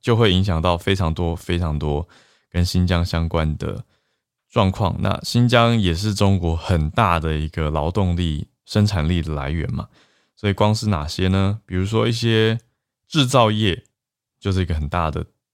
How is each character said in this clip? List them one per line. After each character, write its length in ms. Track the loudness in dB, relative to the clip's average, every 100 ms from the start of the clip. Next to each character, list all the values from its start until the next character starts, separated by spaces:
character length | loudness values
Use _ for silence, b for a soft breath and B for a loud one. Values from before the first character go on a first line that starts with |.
就 140 | 0
会 180 | 2 4
影 120 | 4
响 180 | 2 0
到 160 | 2 0
非 160 | 0
常 180 | 0 0
多、 220 | -2 -2
非 240 | -4 -4 -4
常 180 | -2 -2
多 320 | -2 -4 -6 b b b b
跟 160 | -2
新 220 | 0 2 2
疆 180 | 2
相 240 | 0 -2 -2
关 280 | -2 -2 -2
的 280 | -6 -10 -14 _ _ _ _ _ _
状 220 | 0 0
况。 240 | 0 -2 -2
那 200 | -4 -4
新 240 | -2 0 4
疆 280 | 4 4 2
也 160 | 0
是 220 | 0 -2
中 240 | 0 2 2
国 180 | 0 -2
很 320 | 0 0 0
大 280 | 0 2 2
的 180 | 0 -2
一 120 | -4
个 240 | -4 -2
劳 180 | -2 -2
动 260 | 0 0 0
力、 300 | -2 -4 -8 _
生 220 | -4 0 2
产 220 | 2 0
力 120 | 0
的 140 | -2
来 160 | -4 -4
源 180 | -4 -4
嘛， 140 | -6 -8 b b b b _
所 120 | -4
以 40 |
光 200 | 2 2
是 140 | 2 0
哪 220 | -2 -2
些 180 | -2 0
呢？ 320 | 2 0 -2 -6
比 80 |
如 100 | -4
说 220 | -2 0 0
一 60 |
些 480 | 0 0 2 2 0 -8 _ _ _ _
制 180 | 0 2
造 240 | 4 4
业 320 | 2 0 -2 -8 _ _ _ _ _
就 140 | -2
是 80 | 0
一 40 |
个 80 | 0
很 160 | -2 -2
大 220 | -2 -2
的 160 | -4 -8 _ _